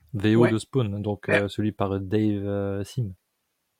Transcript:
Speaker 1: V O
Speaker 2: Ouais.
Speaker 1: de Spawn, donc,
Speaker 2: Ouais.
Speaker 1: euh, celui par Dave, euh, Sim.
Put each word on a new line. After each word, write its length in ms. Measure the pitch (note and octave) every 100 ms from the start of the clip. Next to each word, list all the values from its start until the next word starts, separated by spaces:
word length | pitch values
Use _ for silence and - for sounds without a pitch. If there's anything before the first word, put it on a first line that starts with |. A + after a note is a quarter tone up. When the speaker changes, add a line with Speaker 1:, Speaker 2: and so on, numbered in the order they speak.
| _
Speaker 1:
V 200 | G#2+ G#2+ A2+
O 40 |
Speaker 2:
Ouais. 100 | A2+
Speaker 1:
de 60 | A2
Spawn, 460 | - C3 G#2+ G2+
donc, 240 | G#2 G2+ -
Speaker 2:
Ouais. 140 | G#2
Speaker 1:
euh, 60 | G2+
celui 240 | - G#2
par 280 | - G2 G2
Dave, 460 | F#2+ G#2+ G#2+ G2+ G2+
euh, 360 | G2+ G2 G2
Sim. 280 | G2+ - G#2 F#2 _ _ _ _ _